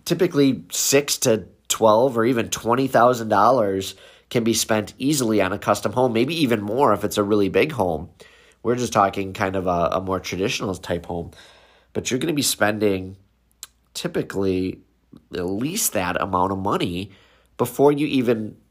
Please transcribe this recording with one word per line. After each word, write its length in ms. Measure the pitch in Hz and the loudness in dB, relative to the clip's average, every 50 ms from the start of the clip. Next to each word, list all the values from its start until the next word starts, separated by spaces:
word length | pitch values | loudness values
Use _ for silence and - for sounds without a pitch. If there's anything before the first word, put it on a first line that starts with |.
| - | -6
Typically, 580 | - 170 165 180 170 170 143 143 135 123 90 - - | -4 -2 0 0 0 2 2 2 2 2 0 -4 -8
six 480 | - - - - - 143 143 - - - | -6 -4 0 2 2 2 2 0 -2 0
to 260 | - 131 110 107 87 - - _ _ | 2 2 2 2 0 -6 -18 _ _
twelve 500 | - - - 107 110 104 110 123 139 120 | -8 -2 4 6 6 6 6 4 4 2
or 80 | 117 113 | 2 2
even 240 | 120 131 117 107 92 | 2 2 0 -2 -4
twenty 380 | - - - 110 117 127 135 | -6 -6 -2 0 0 0 2
thousand 420 | 131 - 123 117 123 123 113 113 107 | 2 4 4 6 6 4 2 0 0
dollars 640 | 107 98 104 117 135 127 107 101 98 95 95 - - - - - - _ _ - | 2 4 6 6 4 4 2 0 0 -2 -4 -6 -10 -16 -20 -20 -20 _ _ -4
can 120 | - 123 113 | -2 0 0
be 100 | 113 110 | 2 0
spent 400 | - - - 113 107 101 - - | 0 0 0 0 -2 -2 -4 -8
easily 440 | - 127 139 156 147 127 113 110 101 | -6 -2 -2 0 0 0 2 2 2
on 120 | 95 92 98 | 2 0 -2
a 60 | - | -2
custom 320 | - 117 104 - - 110 | 0 0 0 0 0 -2
home, 220 | 104 127 127 127 113 | 0 0 2 2 2
maybe 280 | 113 120 139 170 165 | 2 0 0 0 0
even 200 | 156 117 117 107 | 0 0 0 0
more 320 | 101 104 107 127 147 120 104 | -2 -2 0 2 2 4 2
if 100 | 98 - | 2 0
it's 160 | 98 - 107 | -2 -2 0
a 40 | 104 | 0
really 260 | 98 110 104 101 95 | 2 2 2 2 2
big 220 | 87 95 120 156 | 2 2 2 2
home. 380 | 151 120 95 90 82 76 76 - - - - - _ _ _ _ _ _ - | 0 -2 -2 -2 -2 -4 -8 -12 -16 -20 -20 -20 _ _ _ _ _ _ -4
We're 120 | 110 123 | -2 -2
just 180 | 123 123 110 - | 0 -2 0 2
talking 400 | 110 101 98 98 101 98 95 92 | 2 2 2 0 -2 -6 -6 -6
kind 220 | - 104 95 92 | -4 -4 -2 -2
of 120 | 98 90 | -2 -2
a, 220 | 92 87 85 85 - - | 0 0 2 0 0 0
a 80 | 87 | -2
more 180 | 95 95 95 92 | -2 -2 -4 -6
traditional 540 | - - - 87 95 120 - - 131 107 92 | -6 -6 -6 -4 -4 -4 -4 -4 -6 -6 -6
type 320 | 87 - - 90 87 85 | -6 -6 -6 -6 -6 -6
home. 260 | - 90 85 85 90 - - - - - - _ _ _ _ _ _ - | -8 -8 -8 -8 -10 -14 -20 -20 -20 -20 -20 _ _ _ _ _ _ -8
But 160 | 110 - - | -8 -6 -4
you're 100 | - 131 | -4 -4
gonna 140 | 131 165 160 | -2 -2 -2
be 80 | 143 | -2
spending 760 | 127 - - - 107 104 107 107 110 104 98 92 92 92 95 - _ _ _ _ _ _ _ _ - - _ _ _ _ - | -2 -2 0 0 0 0 0 2 0 0 0 0 -4 -10 -14 -18 _ _ _ _ _ _ _ _ -20 -20 _ _ _ _ -12
typically 840 | - - 175 - 175 131 - - 95 98 95 92 92 92 92 - - - _ _ _ _ _ - - _ - - | -10 -8 -6 -4 -4 -6 -4 -4 -2 0 0 0 0 -2 -4 -6 -10 -14 _ _ _ _ _ -20 -20 _ -12 -8
at 100 | - 87 | -6 -4
least 480 | 87 98 101 123 151 180 226 - - - | -4 -4 -4 -4 -4 -4 -2 -4 -2 -2
that 260 | 104 90 87 87 - | -2 -2 -2 -2 -2
amount 320 | - 98 95 90 90 95 | -2 -2 0 0 0 0
of 60 | 98 | 0
money 540 | 95 95 101 135 190 170 104 87 90 95 95 - _ _ _ _ _ _ _ _ | -2 -2 -2 -2 -2 -2 -2 -4 -6 -8 -10 -12 _ _ _ _ _ _ _ _
before 340 | - 120 120 - - 135 143 | -4 -4 -2 2 4 4 4
you 160 | 147 143 151 | 4 2 0
even 500 | 139 - 135 117 113 123 110 110 104 - - _ _ | 0 0 0 2 2 0 0 -2 -8 -12 -16 _ _